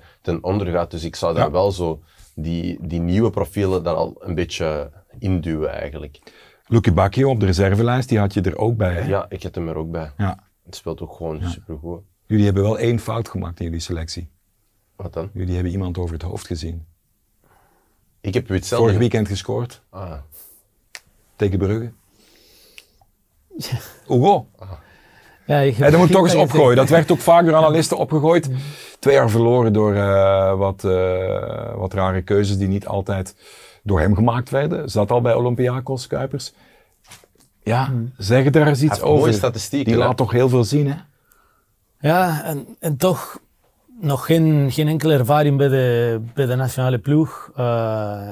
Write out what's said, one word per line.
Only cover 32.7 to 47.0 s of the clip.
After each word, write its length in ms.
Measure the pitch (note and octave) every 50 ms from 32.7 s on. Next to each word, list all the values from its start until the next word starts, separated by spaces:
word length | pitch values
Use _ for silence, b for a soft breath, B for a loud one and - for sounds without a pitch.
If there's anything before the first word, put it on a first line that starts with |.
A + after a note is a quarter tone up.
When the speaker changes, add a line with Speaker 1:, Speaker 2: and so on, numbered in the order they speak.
| F#2+ G2+ G2
Speaker 2:
altijd 480 | - G2 G2+ G2 - G#2 F#2+ F#2 - - B B B B B B B B B B
door 180 | G2+ G2 E2+
hem 140 | D#2 F#2+ G#2
gemaakt 360 | E2+ A2+ A#2+ A#2 B2 B2 -
werden. 400 | C3+ C3+ C#3 D#3+ F3+ - D3+ C3+
Zat 200 | G#2 A2 G#2 G#2
al 100 | A#2+ A#2+
bij 140 | A#2+ B2 A2+
Olympiakos, 720 | A#2 B2 B2 B2 A#2 B2 B2 B2 C3 B2 - C3+ B2+ -
Kuipers. 460 | - - - C3 C3 - C#3 - - b b b b b b b b b b _ - - - _ _ _ _ _ _ _ _ -
Ja, 260 | G#2 A2+ B2 C3 B2+
Speaker 3:
Mm. 240 | C3 A#2+ A2+ A#2+ -
Speaker 2:
zeg 340 | - G2 F#2+ A#2 C3 C3+ C#3+
daar 160 | C3 D#3+ D3+
eens 120 | D3+ C#3+ B2
Speaker 1:
Hij 80 | D3 D#3
Speaker 2:
iets 80 | G2+
Speaker 1:
heeft 100 | - - D3
mooie 120 | D3+ D3
Speaker 2:
over. 120 | C#3+ A#2+ A2
Speaker 1:
statistieken, 580 | G#2 G2 B2+ B2 A2+ - - - C#3+ C3+ - A2+
Speaker 2:
Die 80 | A2+
Speaker 1:
hè? 60 | B2
Speaker 2:
laat 100 | B2 B2+
toch 140 | - C3 - -
heel 160 | A#2+ B2+ C3
veel 160 | B2 B2+ A#2
zien, 220 | G2+ C#3 D3 D3 C#3
hè? 60 | C#3 E3 - _ _ _ _ _ _ _ _ _ _ _ _ _ _ _ _ _ _ _
Speaker 3:
Ja, 440 | - D3 D#3+ F3+ F#3 F3+ D#3+ D3 -
en, 220 | - D#3 C#3+ B2 - A3+ -
en 180 | - E3+ D3
toch 420 | B2+ - F#3 F3 - - - - - _ _ _ _ _ _ _ _ _ _ - A#3+
nog 260 | G3 D3 C#3 C3 -
geen, 420 | - E3 E3 D#3+ D#3 D#3 D3 C#3 C3+ B2
geen 160 | - D#3 D3+
enkele 240 | D#3+ D#3 C3+ D#3+ D#3
ervaring 420 | C3+ B2 A2 D3 D3+ D3+ D3 C#3
bij 120 | C3+ C#3+ C#3
de, 520 | C3 C3+ B2+ B2+ A#2+ A#2 A#2+ A#2 A2+ A2+ A2+ A#2 -
bij 120 | - C#3
de 80 | A#2+ B2+
nationale 440 | B2+ C3 B2 - - B2+ B2+ B2+
ploeg. 520 | A#2